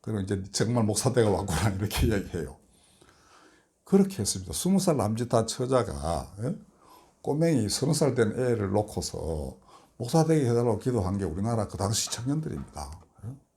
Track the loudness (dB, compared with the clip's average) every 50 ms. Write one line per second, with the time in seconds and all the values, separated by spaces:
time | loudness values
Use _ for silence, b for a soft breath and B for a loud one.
0 | -6 -4 -4 -4 0 0 -2 -2 -2 -6 -2 -2 0 2 2 2 2 2 0 2
1 | 0 2 4 4 4 4 4 2 0 -2 0 0 0 0 0 0 -4 -2 0 2
2 | 2 2 2 0 -2 -4 -6 -6 -6 -8 -10 _ _ _ b b b b b b
3 | b b b b b b b b b b b b b b b _ _ 4 4 4
4 | 4 4 0 -4 -4 -4 -4 -6 -6 -6 -6 -4 0 2 2 2 4 2 2 2
5 | 2 0 0 -2 -2 2 2 2 2 2 -2 -4 -2 2 2 2 2 0 -4 -4
6 | -2 -2 -2 -2 -4 -8 -10 -8 -6 -6 -6 -8 -12 _ B B B B B B
7 | B B B _ -4 -4 0 2 2 2 2 2 2 0 0 0 0 0 2 2
8 | 2 2 4 2 2 2 2 0 0 0 0 0 0 0 2 0 0 0 -4 -6
9 | -6 -6 -6 -6 -4 -4 -4 -4 -4 -8 -10 -14 B B B B B B B _
10 | -8 0 2 2 4 4 4 2 4 2 2 2 2 2 0 0 0 -2 0 0
11 | 0 0 -2 -2 -2 -4 -4 -2 -2 -2 -2 -2 -4 -4 -4 -2 -2 0 0 -2
12 | -2 -4 -6 -6 -4 -4 -4 -2 -4 -6 -8 -8 -10 -10 -10 -12 -10 -10 -12 -16
13 | -18 _ _ -14 -14 -14 -14 -14 _ _ _